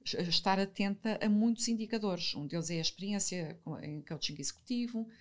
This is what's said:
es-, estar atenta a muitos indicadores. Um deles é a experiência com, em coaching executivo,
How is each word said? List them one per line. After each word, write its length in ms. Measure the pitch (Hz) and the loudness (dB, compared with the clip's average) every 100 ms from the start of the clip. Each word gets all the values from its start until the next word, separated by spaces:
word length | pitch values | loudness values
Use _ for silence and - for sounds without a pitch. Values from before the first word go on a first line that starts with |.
es-, 240 | - - 175 | -6 -2 2
estar 320 | 160 196 190 | 2 4 4
atenta 580 | 196 - 202 202 220 208 | 2 0 -2 0 -2 0
a 80 | 220 | 4
muitos 400 | 208 226 226 - | 6 4 4 2
indicadores. 680 | 226 220 226 208 175 - - | 0 0 0 0 0 -2 -4
Um 100 | 147 | -2
deles 240 | 170 160 | -2 -2
é 80 | 165 | 0
a 40 | |
experiência 760 | 160 - 196 202 - 180 160 165 | 0 -2 -2 0 0 -2 -6 -8
com, 160 | - 151 | -8 -8
em 220 | 151 151 | -8 -8
coaching 340 | - 156 - 147 | -8 -4 -4 -2
executivo, 680 | 143 - - 240 240 226 226 - | -4 -4 -4 -2 -2 -4 -6 -10